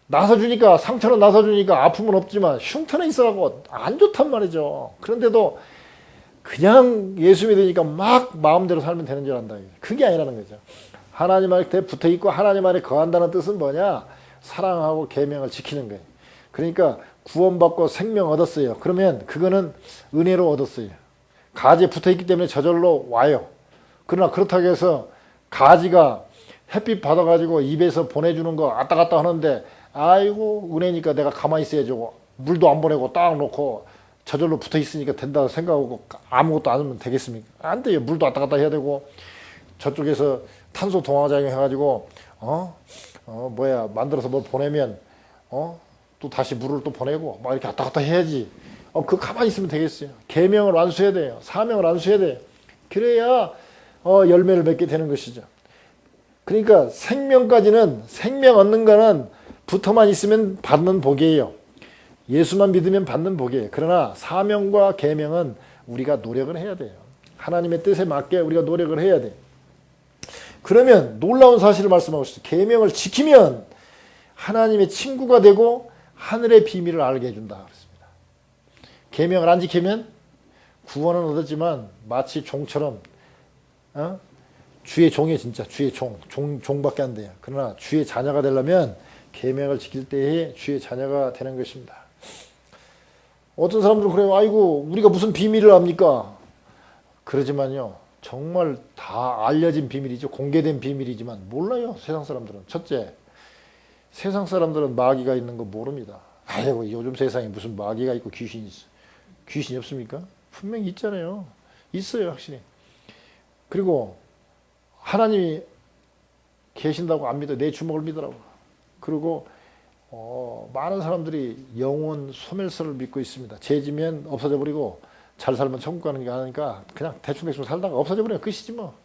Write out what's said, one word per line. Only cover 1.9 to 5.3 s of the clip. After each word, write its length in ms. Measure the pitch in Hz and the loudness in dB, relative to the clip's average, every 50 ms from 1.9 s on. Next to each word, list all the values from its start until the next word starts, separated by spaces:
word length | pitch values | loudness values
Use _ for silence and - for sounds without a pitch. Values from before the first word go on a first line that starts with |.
| - - 220 220 196 | 2 2 0 0 0
없지만 440 | 190 185 - 202 202 190 160 135 117 | 0 0 -2 -2 0 0 0 0 -2
흉터는 480 | - - - 302 320 - 285 339 349 311 | -6 -8 -8 -8 -6 -4 -4 -2 -2 0
있어갖고 560 | 220 262 240 226 202 190 170 131 - - - - | 2 2 2 2 2 0 -2 -2 -4 -6 -14 -16
안 280 | 131 113 117 160 254 330 | -12 -8 -6 -6 2 4
좋단 320 | 415 427 - - 277 302 | 4 4 4 2 0 0
말이죠. 640 | 254 220 202 175 165 160 151 143 147 139 127 - - _ | 0 0 -2 -2 -2 -4 -4 -4 -6 -8 -10 -12 -16 _
그런데도 580 | - - 233 240 254 226 | -6 -6 -2 0 2 4